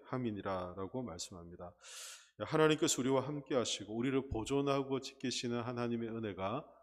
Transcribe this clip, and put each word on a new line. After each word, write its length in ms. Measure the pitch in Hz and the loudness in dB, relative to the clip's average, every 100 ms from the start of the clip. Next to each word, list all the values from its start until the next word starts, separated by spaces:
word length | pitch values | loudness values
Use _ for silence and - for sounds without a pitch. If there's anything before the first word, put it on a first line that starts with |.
함이니라"라고 1000 | - 131 120 101 98 92 90 90 95 131 | -6 -2 -2 -2 -2 -2 -2 -6 -6 -4
말씀합니다. 680 | 117 85 - 92 85 87 87 - - - - - - - | -6 -8 -10 -10 -14 -12 -12 -14 -16 -14 -14 -16 -18 -8
하나님께서 640 | 107 156 156 156 160 147 | 0 6 6 6 4 2
우리와 200 | 131 135 | 4 2
함께 340 | 127 147 - 135 | 2 -6 0 2
하시고 400 | 107 - 101 113 | 2 -2 -4 0
우리를 320 | 131 135 131 | 2 2 0
보존하고 720 | 110 107 139 143 139 131 135 | -4 0 2 4 2 2 -2
지키시는 600 | 131 - 127 - 120 120 | -4 -4 -2 -2 0 -2
하나님의 480 | 117 120 120 117 113 | -2 -2 0 0 -2
은혜가, 580 | 113 107 92 95 131 - - | -4 -4 -2 -2 -2 -6 -18